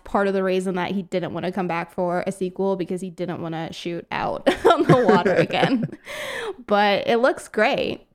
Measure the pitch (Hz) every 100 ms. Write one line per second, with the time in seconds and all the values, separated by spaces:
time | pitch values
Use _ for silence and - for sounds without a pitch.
0 | - 208 202 196 190 185 185 180 175 196
1 | 175 185 165 175 170 185 180 165 170 -
2 | 175 175 - 190 185 185 196 190 170 185
3 | 185 170 175 170 165 165 160 - 175 170
4 | - - - - - 370 359 320 - 262
5 | 220 202 190 170 - - 160 247 - -
6 | - - - - 453 370 - 202 208 196
7 | - 233 262 320 - - 220 247 - -
8 | -